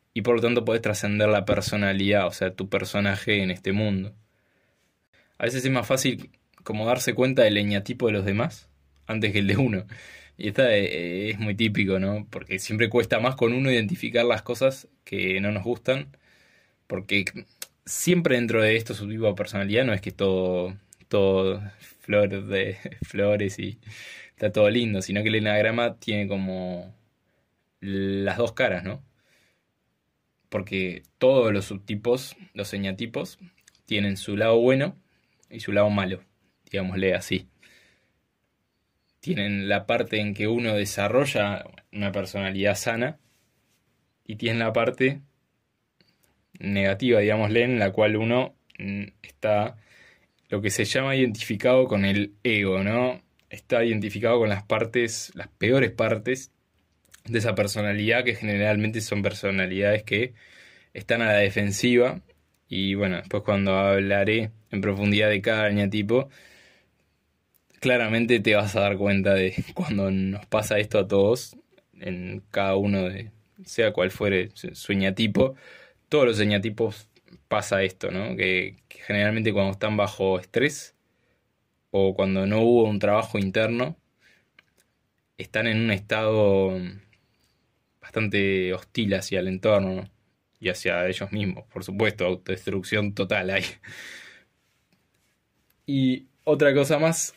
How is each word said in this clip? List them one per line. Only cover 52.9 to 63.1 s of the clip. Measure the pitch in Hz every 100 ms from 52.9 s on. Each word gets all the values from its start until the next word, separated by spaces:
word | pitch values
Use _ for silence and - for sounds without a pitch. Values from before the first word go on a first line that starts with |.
| 117 127 123 _ _ _
Está | - - 120
identificado | 117 110 107 104 113 120
con | 107
las | 101
partes, | - 110 110 123 117 - - -
las | -
peores | - 104 135 113
partes | - 110 110 110 131 - _ _ _ _ _ _ _ -
de | 117
esa | 113 101
personalidad, | 101 107 104 104 107 117
que | 123 104
generalmente | 107 101 104 107 107 113
son | - 101
personalidades | 101 95 101 95 92 95 101 104
que | - 101 127 - - - - - _
están | - - 117
a | 113
la | 104
defensiva. | 101 104 101 98 123 120 123 170 - _ _ _ -
Y | 95 98 98
bueno, | 98